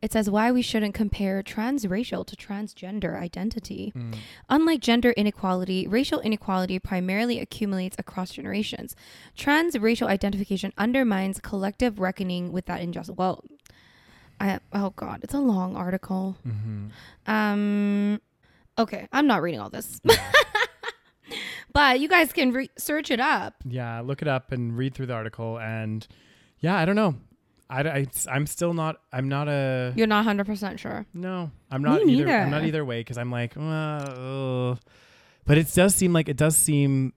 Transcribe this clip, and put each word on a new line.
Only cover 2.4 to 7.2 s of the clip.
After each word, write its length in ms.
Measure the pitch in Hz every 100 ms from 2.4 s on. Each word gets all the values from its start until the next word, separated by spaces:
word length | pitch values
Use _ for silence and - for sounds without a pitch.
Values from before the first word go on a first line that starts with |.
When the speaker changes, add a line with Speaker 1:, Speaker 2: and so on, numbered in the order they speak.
| - 202 208 - 185 208 185 175
Speaker 1:
identity. 720 | 175 - 196 233 - - 202
Speaker 2:
Mm. 200 | 131 117 113 214 - -
Speaker 1:
Unlike 320 | 294 320 320
gender 300 | 233 233 240
inequality, 760 | 233 208 - 190 185 185 185 185
racial 340 | 208 285 302
inequality 580 | 208 220 - 185 185 185
primarily 600 | - 185 185 196